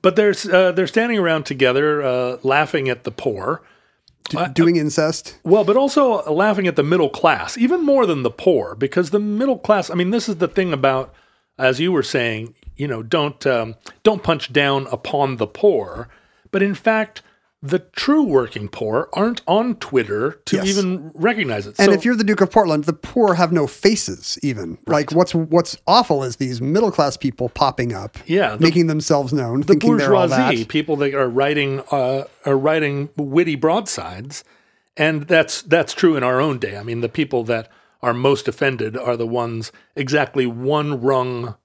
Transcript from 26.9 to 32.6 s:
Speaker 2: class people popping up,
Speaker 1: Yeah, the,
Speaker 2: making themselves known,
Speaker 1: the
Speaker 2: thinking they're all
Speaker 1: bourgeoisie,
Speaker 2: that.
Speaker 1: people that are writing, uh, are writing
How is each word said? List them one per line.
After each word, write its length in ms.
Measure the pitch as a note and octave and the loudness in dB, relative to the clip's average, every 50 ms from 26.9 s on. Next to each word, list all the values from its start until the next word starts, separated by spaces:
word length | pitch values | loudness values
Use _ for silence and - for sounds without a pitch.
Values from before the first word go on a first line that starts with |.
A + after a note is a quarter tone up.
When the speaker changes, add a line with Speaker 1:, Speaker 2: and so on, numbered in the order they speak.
Speaker 2:
class 240 | - - D3 C#3 - | 2 2 0 0 0
people 320 | - - C3+ - - B2+ A#2+ | -4 -6 -6 -4 -4 -6 -6
popping 440 | _ - D3 C3+ - - B2 A#2+ A2+ | _ 0 0 2 2 -2 -4 -4 -4
up, 240 | F#2+ F#2+ A2 _ - - | -8 -10 -12 _ -16 -6
Speaker 1:
Yeah, 280 | - E3 G3 F3+ A#2 G#2+ | -2 0 0 0 0 0
the, 60 | G#2+ | 2
Speaker 2:
making 240 | D#3+ E3 D#3+ F3 E3+ D#3+ | 2 4 4 4 2 2
themselves 440 | D#3 D#3 D3 - D#3+ C#3+ C#3 B2 | 0 -2 0 0 0 0 0 -2
known, 280 | C#3+ C#3+ B2+ A#2 A#2+ C3+ | -2 -2 -2 -2 -2 -2
Speaker 1:
the 60 | D3 - | 0 2
Speaker 2:
thinking 280 | - D3+ - A#3 A#3+ | 0 2 4 2 4
they're 180 | G#3+ C#3 - - | 4 4 4 4
all 140 | - B2+ - | 4 4 4
Speaker 1:
bourgeoisie, 300 | C3 B2+ B2+ C3 C3+ A2+ A2+ | 2 2 2 2 0 -2 -4
Speaker 2:
that. 40 | A2 | -2
Speaker 1:
people 280 | - D3+ D3+ D#3+ D3+ | -2 -4 -2 -2 -2
that 180 | C#3 C#3+ C#3 C#3 | 0 0 -2 0
are 140 | C#3 C3 B2 | 0 -2 0
writing, 500 | A#2 C3 C#3 D3 D3+ D3 C#3+ C#3 C3+ C3+ C3 - | 2 0 0 2 0 0 0 -2 -4 -6 -4 -4
uh, 340 | D3 C#3 B2+ B2+ C3+ C3+ C3+ - _ _ - | -2 0 0 0 -2 -4 -6 -10 _ _ -2
are 140 | C#3+ C#3 | 0 0
writing 500 | C3+ | 2